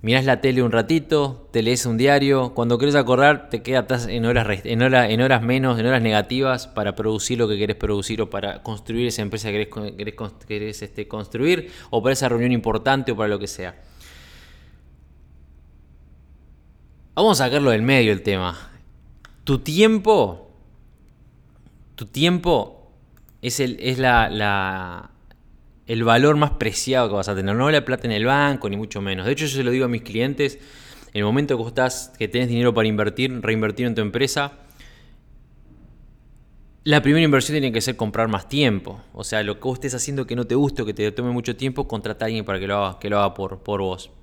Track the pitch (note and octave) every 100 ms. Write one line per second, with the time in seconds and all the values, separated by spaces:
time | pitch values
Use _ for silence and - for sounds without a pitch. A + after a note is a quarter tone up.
0 | A2 B2+ C3 B2 C3+ B2+ A#2+ A2+ - D#3+
1 | C#3+ D#3 C#3 B2+ - A#2 A2 B2 B2 A2+
2 | C3 C#3+ C#3 C#3 B2 A#2+ A#2 A#2+ C#3+ C#3+
3 | A#2+ B2+ C#3+ D3 - A2+ A#2+ C3 - B2+
4 | A#2 A#2 A2+ B2 G#2+ G2 F#2+ A#2 B2+ C3
5 | A#2 A2 C3 B2+ A#2 C3 C3 A#2 A#2 B2+
6 | A2+ G#2+ G2+ B2+ C3+ B2 - - G2+ F#2+
7 | A2 G#2+ - A#2+ A2+ G#2 G#2 G#2 G#2 G2+
8 | F#2+ A2 G#2 G#2 G2+ F#2 - G#2+ - A2+
9 | A#2+ A2+ G#2 G#2+ G#2+ G#2 G#2+ - G#2 F2+
10 | G#2 - G#2+ - - G#2 G#2+ G#2 G#2 -
11 | G#2 G#2+ G2 A2 D3 F3 - - - A#2
12 | A2+ C3 C3 A#2 B2 A#2+ A2 A2 A#2 C3+
13 | C3 G#2+ G#2+ G2+ G2 - F#2 - - -
14 | - - - - - - - - - -
15 | - - - - - - - - - -
16 | - - - - - - _ - - -
17 | - - G#3+ D#3+ B2+ C#3+ C#3 A2 A#2 C3+
18 | A2+ G2 G2+ F#2+ F2+ F2 - - - -
19 | - - - - - C3 A#2+ D#3 A3 A3
20 | G3 G#3 G#2+ E2 - - - - - _
21 | - _ - _ _ - - - - -
22 | G#2 - D#3+ F3+ F3 C#3+ G2+ - - -
23 | - - - - B2 A#2+ C3 - B2+ B2+
24 | C3 A#2+ G#2 G#2+ G#2 G2 F#2+ F#2+ F#2 F2
25 | - _ - - _ - - - - A#2
26 | A#2 A#2 C#3+ D3+ D3 G#2 A2 F#2+ - C3
27 | A#2+ G2 G2 G2 G2 G#2+ C3+ D3+ A#2 B2+
28 | A#2+ G#2 A#2 C#3 C#3+ C#3 G#2+ G2+ G#2+ G#2
29 | G2 F#2 F#2 C#3 D3+ C3+ B2 B2+ B2+ A#2
30 | A#2 G#2+ B2+ C#3 C#3+ C#3 - - - -
31 | - G#2 G#2 B2 D3 B2+ A2+ A#2 B2+ B2
32 | - - A2 B2 B2 A#2 A#2+ A2+ A2 G#2+
33 | G#2 G#2 B2+ B2 A2 A2 A2 G#2 B2 A2+
34 | G#2+ A#2+ C3 - C#3+ - - - - -
35 | - - _ - - - - - - -
36 | - - - - - - - - - E3+
37 | C3+ D#3 D#3+ C#3 B2+ D3+ C3+ A2+ A2 A#2+
38 | G#2+ G#2 A2+ G#2 - C#3 C#3 G2+ F#2+ G2
39 | - - G#2+ A2 G#2 G#2 B2+ B2+ C#3 B2
40 | C3 C#3 B2+ B2 A#2 B2 C#3+ - G#2+ G#2
41 | G#2 G#2 B2 B2 A#2 A#2+ C3+ C3 C3 A2
42 | G#2 G#2+ A2+ A2+ G#2 G2 G2 G2+ G2 F2+
43 | G2+ G#2 G2+ - F#2+ F#2 - G2+ F#2+ F#2
44 | - -